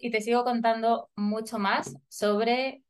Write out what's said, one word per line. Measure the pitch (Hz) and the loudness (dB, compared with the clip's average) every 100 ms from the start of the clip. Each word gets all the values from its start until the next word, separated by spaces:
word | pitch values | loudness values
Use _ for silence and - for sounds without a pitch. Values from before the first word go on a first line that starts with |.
y | 240 | -4
te | 220 | -4
sigo | 208 240 | 0 2
contando | 247 233 233 226 226 233 - - | 2 2 2 2 2 0 -2 -4
mucho | 208 220 220 220 | -2 -2 -4 -2
más | 196 247 - - _ | 0 0 -2 -12 _
sobre | - 208 208 226 247 269 262 _ | -2 0 2 2 2 0 -6 _